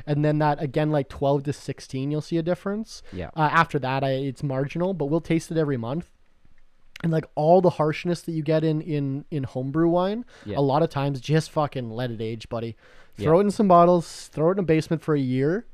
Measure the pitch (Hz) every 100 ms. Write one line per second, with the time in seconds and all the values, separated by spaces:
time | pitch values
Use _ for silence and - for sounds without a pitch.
0 | - 147 151 151 151 143 147 156 151 151
1 | 139 - 139 143 139 - - - - 131
2 | 139 151 - 165 160 175 196 214 226 -
3 | - 92 82 - 151 156 165 147 127 135
4 | 135 135 139 123 143 131 143 165 180 180
5 | 143 165 - 139 - 151 147 131 113 156
6 | - _ _ _ - - - - - -
7 | 165 160 - - 151 185 180 - 151 160
8 | 175 170 - 160 151 160 160 156 156 147
9 | 139 139 - 151 131 127 131 147 170 175
10 | 185 220 - - 104 104 143 143 160 139
11 | 139 135 127 156 - 160 143 135 117 110
12 | 127 110 113 113 - 117 117 - - -
13 | - - 120 165 208 190 202 175 175 175
14 | - - - - 160 196 165 160 - 156
15 | - 147 131 127 139 196 -